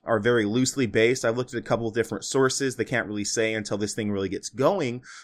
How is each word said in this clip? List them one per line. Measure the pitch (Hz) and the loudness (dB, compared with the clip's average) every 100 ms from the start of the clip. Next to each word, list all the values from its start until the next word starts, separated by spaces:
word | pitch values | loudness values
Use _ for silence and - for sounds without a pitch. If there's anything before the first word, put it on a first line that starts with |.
are | - 113 | -2 0
very | 113 120 | 4 2
loosely | 101 120 131 139 117 | 2 2 0 0 0
based. | 110 117 131 | 4 4 4
I've | 117 120 | 0 0
looked | 127 | -4
at | 117 | -6
a | |
couple | - 117 113 | -2 -2 0
of | |
different | 117 107 104 | 0 -2 -4
sources. | - 135 131 - 135 113 | -2 2 2 2 -2 -2
They | |
can't | 107 120 90 | -2 -2 -2
really | 104 | -4
say | 101 120 110 | -2 0 0
until | 110 104 104 | -2 -4 -4
this | 104 | -2
thing | - 104 | -2 -2
really | 98 98 | -2 -2
gets | 95 - | -4 -8
going. | 107 143 196 131 123 - - | 0 2 2 -2 -6 -12 -20